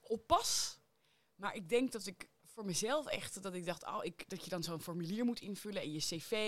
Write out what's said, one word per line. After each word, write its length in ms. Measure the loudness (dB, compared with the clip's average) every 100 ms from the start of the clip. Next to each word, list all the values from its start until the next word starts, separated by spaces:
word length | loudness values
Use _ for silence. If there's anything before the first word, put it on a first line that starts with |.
oppas. 760 | -2 -2 4 4 6 2 2 -4 _ _ _ _ _ -6
Maar 200 | -4 -4
ik 140 | 2
denk 220 | 4 4
dat 140 | 0 -6
ik 220 | -8 -14 _ -18
voor 200 | -6 -2
mezelf 400 | 2 4 2 2
echt, 360 | -2 -2 -6
dat 100 | -4
ik 120 | -2 -2
dacht, 200 | -2 -2
oh, 140 | -2 -2
ik, 240 | -6 -8
dat 140 | -8
je 60 | -4
dan 140 | -2
zo'n 180 | -2 -4
formulier 440 | -4 -2 0 2 2
moet 140 | 0
invullen 420 | -4 -6 -4 -4
en 100 | -2
je 80 | -2
C 220 | -2 -2
V. 100 | 0 2